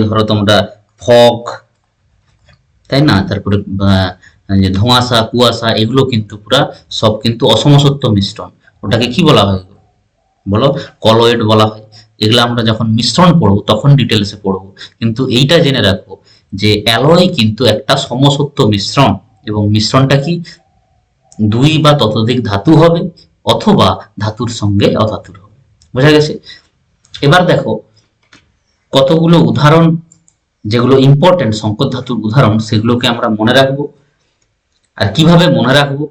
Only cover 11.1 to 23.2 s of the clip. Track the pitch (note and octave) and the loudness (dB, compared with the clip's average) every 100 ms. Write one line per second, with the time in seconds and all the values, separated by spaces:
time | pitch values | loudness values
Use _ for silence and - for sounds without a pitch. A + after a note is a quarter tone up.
11.1 | A2+ A#2 A#2 G#2+ G#2+ G#2+ - - - _ | 2 2 0 0 2 0 -4 -20 -20 _
12.1 | - G#2+ A#2+ A#2+ A#2+ A2+ A2 A2+ A2+ - | -6 -2 0 0 -2 -2 -2 -2 -2 -2
13.1 | - E3+ - G#2 G2+ - G#2+ C#3 C3+ G#2 | 2 2 4 2 0 -2 0 2 2 2
14.1 | A2 G2+ G2 G2 F#2+ - - - - A2+ | -2 -4 -6 -6 -6 -10 -20 -20 -8 -6
15.1 | A2 C3 A#2+ D3 E3 C#3 B2 G2+ F#2 - | -4 -2 0 2 2 2 0 -2 -2 -8
16.1 | F#2+ _ _ - G2 G#2 G#2 G#2+ A2+ C#3+ | -20 _ _ -14 -4 0 0 0 0 2
17.1 | F3+ F#3 D3+ G#2+ G#2+ A#2+ G#2 - C#3+ - | 2 2 0 -2 0 0 0 -2 -4 -4
18.1 | B2 C#3+ D#3 C#3 - A#2 G2+ - - C3 | 0 0 0 -4 -2 -2 -2 -4 -2 -2
19.1 | - _ _ - G#2+ G2+ G#2+ G#2+ C3+ C3+ | -2 _ _ -8 -4 0 0 0 0 0
20.1 | C#3 D3 E3+ - - _ _ _ _ _ | 0 -2 -6 -10 -20 _ _ _ _ _
21.1 | _ _ - G#2+ A2+ C#3+ D#3 D3+ C#3+ A2 | _ _ -6 -2 0 2 2 2 2 0
22.1 | A2 A2 B2+ G#2+ G2+ D#3+ D3+ E3 E3+ G3 | -2 -2 -2 -2 -2 2 4 4 2 -4
23.1 | - | -12